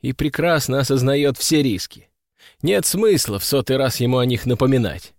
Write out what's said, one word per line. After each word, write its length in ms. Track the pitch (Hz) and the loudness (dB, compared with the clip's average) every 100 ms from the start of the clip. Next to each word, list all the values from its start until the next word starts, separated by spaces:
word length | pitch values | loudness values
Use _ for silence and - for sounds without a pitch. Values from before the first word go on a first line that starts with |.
и 100 | 127 | -6
прекрасно 680 | 127 151 - 165 160 - 131 | -4 -4 -2 0 0 0 -2
осознает 580 | 131 139 127 143 143 127 | 0 2 2 2 0 -2
все 260 | - 156 | 0 2
риски. 460 | 135 95 - - _ _ _ _ - _ | 2 -2 -6 -14 _ _ _ _ -20 _
Нет 240 | 151 202 170 | -2 0 0
смысла 540 | 180 220 175 - 101 | 0 2 2 0 -4
в 60 | - | -2
сотый 320 | 139 123 131 | -2 0 0
раз 240 | 135 - | 0 0
ему 160 | 120 127 | 0 2
о 80 | 123 | 0
них 200 | 120 - | 0 -2
напоминать. 680 | 123 131 135 107 78 - | 0 2 2 0 -6 -16